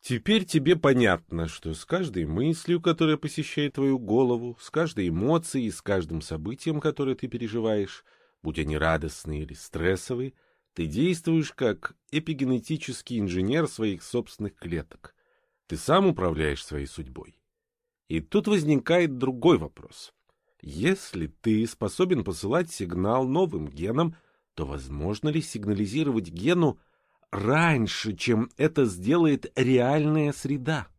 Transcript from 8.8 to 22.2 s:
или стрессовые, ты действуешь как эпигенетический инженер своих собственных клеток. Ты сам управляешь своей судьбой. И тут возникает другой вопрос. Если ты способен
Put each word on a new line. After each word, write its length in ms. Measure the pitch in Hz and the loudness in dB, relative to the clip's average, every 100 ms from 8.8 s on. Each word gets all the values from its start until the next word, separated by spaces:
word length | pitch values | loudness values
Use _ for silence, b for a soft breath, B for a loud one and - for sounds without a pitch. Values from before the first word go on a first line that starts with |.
| 80 80 78 - 82 76 | 2 2 -2 -8 -8 -8
или 100 | 76 | -8
стрессовые, 800 | 67 - 80 85 95 - 123 131 - _ _ _ | -14 -12 -2 0 0 -2 -6 -6 -10 _ _ _
ты 140 | - 80 | -6 -4
действуешь 640 | 85 170 170 - 160 147 | 0 0 0 0 0 0
как 440 | - 123 101 - - _ | -2 -2 -2 -8 -12 _
эпигенетический 1080 | 147 156 147 131 127 - 156 - 127 - 120 | -6 -4 -4 0 0 -2 -6 -6 -10 -6 -4
инженер 480 | 101 90 95 147 156 | -2 0 0 0 -2
своих 340 | - 110 92 | -2 -4 -4
собственных 540 | - 120 117 - 104 _ | -4 -6 -6 -8 -10 _
клеток. 580 | 87 82 76 - - _ _ _ _ _ _ | -6 -6 -6 -18 -20 _ _ _ _ _ _
Ты 100 | 80 | -8
сам 300 | - 175 196 | 2 4 4
управляешь 580 | 151 92 76 78 69 - | 2 0 2 0 -2 -6
своей 220 | 73 69 | -8 -8
судьбой. 520 | - 78 64 - _ _ _ _ _ _ _ _ | -10 -14 -14 -18 _ _ _ _ _ _ _ _
И 140 | - | -6
тут 260 | - 202 214 | 0 0 4
возникает 720 | 208 151 143 - 170 170 127 | 2 4 2 4 4 4 0
другой 400 | 131 123 147 131 | -2 4 6 6
вопрос. 560 | 78 - - - - _ _ _ _ _ | 2 -12 -20 -20 -20 _ _ _ _ _
Если 680 | - 71 127 190 - 92 80 | -12 -2 0 -2 -4 -8 -8
ты 380 | - 117 107 113 | -4 0 2 0
способен 560 | - 104 - 185 165 | -2 -6 0 0 2